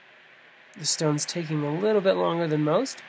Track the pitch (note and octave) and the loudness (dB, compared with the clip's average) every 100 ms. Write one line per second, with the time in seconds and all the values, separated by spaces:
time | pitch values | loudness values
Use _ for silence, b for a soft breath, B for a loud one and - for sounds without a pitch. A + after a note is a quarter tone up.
0 | - - - - - - - G#3+ D3+ - | -20 -20 -20 -20 -20 -20 -20 -8 -4 0
1 | D#3 D3 - F3 D#3+ D#3 D3 D#3 G#3 G#3+ | 0 0 -2 -6 -4 -2 -2 -2 2 2
2 | F#3+ F3+ F3+ E3+ E3+ D3+ D3+ F3 C4+ - | 4 2 2 0 0 2 2 2 0 -6